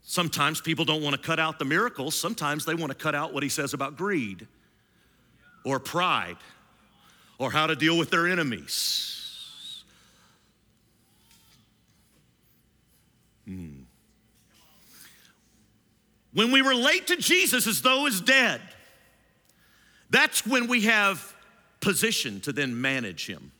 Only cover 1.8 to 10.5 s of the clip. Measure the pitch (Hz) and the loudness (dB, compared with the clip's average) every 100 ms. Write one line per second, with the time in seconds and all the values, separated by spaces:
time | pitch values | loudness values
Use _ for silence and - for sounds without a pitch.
1.8 | 233 226 135 - 175 226 147 151 156 165 | 0 -2 -4 -4 -4 -4 -2 -2 -2 -4
2.8 | 156 135 156 147 156 143 139 143 143 131 | -4 -4 -4 -2 -4 -4 -4 -2 -4 -4
3.8 | 139 151 196 185 107 95 110 _ _ _ | -6 -4 -2 -2 -2 -8 -16 _ _ _
4.8 | _ _ _ _ _ _ _ _ 123 135 | _ _ _ _ _ _ _ _ -4 -4
5.8 | - 165 175 135 87 85 - - _ _ | -2 0 2 2 -2 -10 -20 -20 _ _
6.8 | _ _ - _ _ _ 127 147 156 151 | _ _ -20 _ _ _ -2 0 0 2
7.8 | 156 165 147 170 170 180 151 104 73 - | 4 4 2 2 2 2 0 -4 -6 -4
8.8 | - - - - - - - - - - | -2 -2 -4 -10 -14 -16 -16 -16 -16 -16
9.8 | - - _ _ _ _ _ | -20 -20 _ _ _ _ _